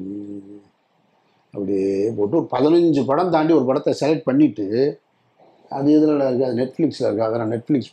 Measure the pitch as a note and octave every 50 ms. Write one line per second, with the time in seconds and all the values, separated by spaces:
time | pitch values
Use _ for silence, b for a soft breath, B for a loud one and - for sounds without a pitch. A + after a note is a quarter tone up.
0 | F#2 F#2+ G2+ G#2 G2+ G2+ G2+ G2+ G2 G2 G#2 G#2 - _ _ _ _ _ _ _
1 | _ _ _ _ _ _ _ _ _ _ - G#2 G2+ G2 G2+ F#2+ F#2+ G2 G2 G2
2 | G2+ A2 A2+ G#2+ G#2 G2+ C#3+ E3 - - B2 B2+ C3+ D3+ E3 E3+ E3+ E3 D3+ C#3
3 | B2 A#2+ C3+ D#3 F3+ F3+ E3+ D#3 D#3 D#3+ E3+ D3 B2+ B2+ - D3 - D3+ C3 -
4 | C#3+ C#3+ D#3+ D3 - - B2+ C#3+ D3+ C#3 G#2 - G#2 F#2+ G#2+ A#2+ C3+ D3+ - -
5 | _ _ _ _ _ _ _ _ _ _ _ _ _ - C#3+ C#3 C#3 D3 D3+ D3+
6 | D#3 D3+ D3+ C#3+ C#3 C3 B2 A#2+ C3+ B2+ A2+ A#2 C3 B2+ - - E3 C3+ A#2 -
7 | C3 A2 G#2 G#2 A2+ A2 A2+ A#2+ A#2 A2 A#2 A2+ - - D3+ C3 A2 -